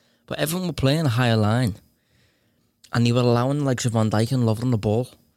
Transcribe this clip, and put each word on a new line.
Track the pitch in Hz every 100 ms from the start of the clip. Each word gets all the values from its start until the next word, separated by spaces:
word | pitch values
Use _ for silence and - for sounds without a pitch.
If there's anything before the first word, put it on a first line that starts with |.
| _ _ -
But | -
everyone | 147 175 180
were |
playing | 151 135 151 156
a |
higher | 117 123 110
line, | 104 117 123 101 _ _ _ _ _ _ _ _ _ _ -
and | 120 120
they |
were | 120
allowing | 123 120 127 143
the |
likes | 139 123
of | 123
Van | 113 110
Dijk | 107 113
and | 131
Lovren | 117 110 127
the | 117
ball. | 107 107 127 - _